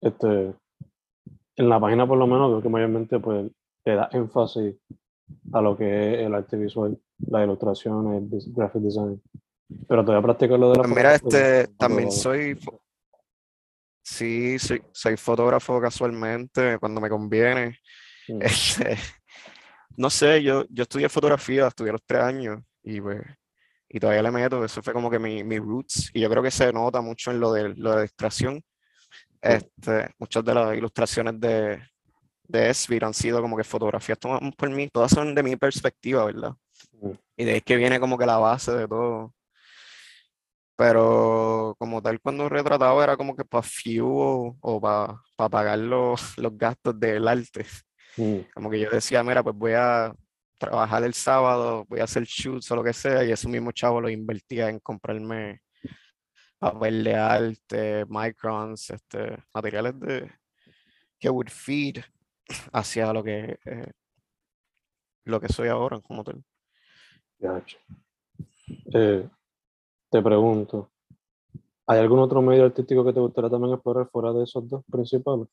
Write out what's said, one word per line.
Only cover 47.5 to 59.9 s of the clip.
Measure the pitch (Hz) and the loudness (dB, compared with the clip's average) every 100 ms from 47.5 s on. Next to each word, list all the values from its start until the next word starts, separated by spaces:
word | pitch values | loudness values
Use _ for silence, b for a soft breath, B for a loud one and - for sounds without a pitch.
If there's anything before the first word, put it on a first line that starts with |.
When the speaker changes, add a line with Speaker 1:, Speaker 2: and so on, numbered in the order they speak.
| - 110 - _ _ b b | -12 -14 -14 _ _ b b
Speaker 1:
Mm. | 110 101 92 | -4 -4 -6
Speaker 2:
Como | - 107 | -12 -6
que | 107 | -4
yo | 107 | 0
decía, | 113 - 127 | -2 0 0
"Mira, | 120 127 | 2 0
pues | 117 104 | 0 -2
voy | 113 | 0
a | 113 123 120 113 - _ _ _ _ | 2 2 0 -2 -6 _ _ _ _
trabajar | - 117 110 110 | -6 -2 0 0
el | 120 | -2
sábado, | 120 - 131 127 123 120 113 104 | -4 0 2 4 2 -2 -6 -8
voy | 120 | -6
a | 113 | -4
hacer | - | -4
shoots | 120 - 135 127 - | -6 -8 -8 -8 -6
o | 120 | -4
lo | |
que | 117 | -2
sea", | 117 139 131 | -4 -2 0
y | 123 | 0
esos | 113 123 | -2 -4
mismos | 120 117 | -6 -6
chavos | - 123 120 | -2 0 0
los | 117 | -2
invertía | 110 110 104 _ 117 113 | -6 -8 -10 _ -6 -4
en | 110 | -6
comprarme | - 107 - 110 110 113 107 104 _ B B B B _ _ _ _ _ | -12 -12 -10 -10 -8 -10 -10 -14 _ B B B B _ _ _ _ _
papel | - 107 110 113 | -6 -2 -2 0
de | 110 110 | 0 0
arte, | 110 113 113 110 _ 110 107 107 104 | 2 2 0 -6 _ -6 -4 -4 -4
microns, | 107 110 110 113 107 110 107 - | -4 -6 -6 -6 -6 -8 -12 -14
este, | 104 _ 107 107 107 _ | -16 _ -10 -10 -12 _
materiales | 110 107 107 117 | -8 -6 -4 -4